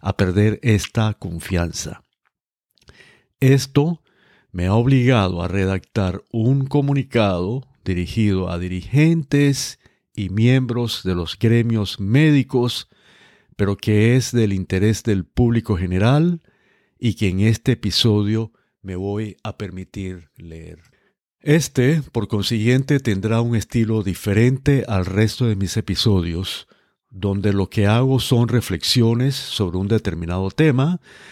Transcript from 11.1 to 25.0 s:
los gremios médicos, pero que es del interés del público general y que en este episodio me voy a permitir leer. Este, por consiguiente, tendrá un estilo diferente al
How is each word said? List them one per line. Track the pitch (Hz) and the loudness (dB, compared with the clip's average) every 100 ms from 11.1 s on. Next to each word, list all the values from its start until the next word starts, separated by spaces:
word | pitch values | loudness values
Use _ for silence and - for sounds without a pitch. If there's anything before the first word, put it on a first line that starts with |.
los | 90 82 - | -4 -4 -2
gremios | 117 117 117 113 101 - | 2 2 2 0 -2 -6
médicos, | 98 123 156 147 - 127 120 - - _ _ _ _ _ _ _ | 0 2 4 4 2 0 0 -4 -12 _ _ _ _ _ _ _
pero | 101 98 | -2 -2
que | - 107 110 127 | 0 4 4 2
es | 120 | 0
del | 120 107 | 0 0
interés | 98 92 95 104 107 | 0 -2 0 0 0
del | - 101 90 | 0 -2 -2
público | - 120 117 - 95 | 0 2 2 0 -4
general | 90 92 107 143 170 170 _ _ _ _ _ _ | -2 0 2 2 2 -2 _ _ _ _ _ _
y | 120 | -4
que | - 101 | -2 -2
en | 90 | 2
este | 107 110 - | 2 2 0
episodio | 120 104 - 120 104 104 110 113 _ _ _ | -2 -2 0 2 2 0 -2 -4 _ _ _
me | 92 92 | -12 -8
voy | 98 101 107 95 | -6 -6 -8 -10
a | - 98 | -14 -10
permitir | 101 90 92 - 95 92 85 _ | -12 -12 -14 -10 -10 -10 -18 _
leer. | 87 82 80 80 _ _ _ _ _ _ | -18 -18 -18 -20 _ _ _ _ _ _
Este, | 151 151 147 - 127 160 135 | 0 2 2 0 2 0 -2
por | - 101 | -6 -4
consiguiente, | 107 98 117 110 127 135 147 | -4 -2 0 2 2 2 0
tendrá | 131 98 101 113 | 0 -2 0 0
un | 117 117 | 0 -2
estilo | 101 123 110 110 | -2 -2 0 0
diferente | 98 90 - 101 120 131 139 139 113 | -2 -4 0 2 2 2 0 0 0
al | 104 | -2